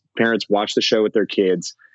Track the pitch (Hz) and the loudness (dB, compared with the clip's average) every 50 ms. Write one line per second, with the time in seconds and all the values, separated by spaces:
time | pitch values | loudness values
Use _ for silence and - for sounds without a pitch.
0 | _ _ - - 113 117 117 104 - - 104 101 107 - - 113 - - 120 110 | _ _ -4 -2 0 0 0 -2 -2 0 0 0 0 0 -2 -2 0 2 2 2
1 | 107 101 - 110 98 - - 107 98 92 90 90 - - - _ _ _ | 2 2 2 0 0 0 0 0 2 2 2 0 -4 -8 -14 _ _ _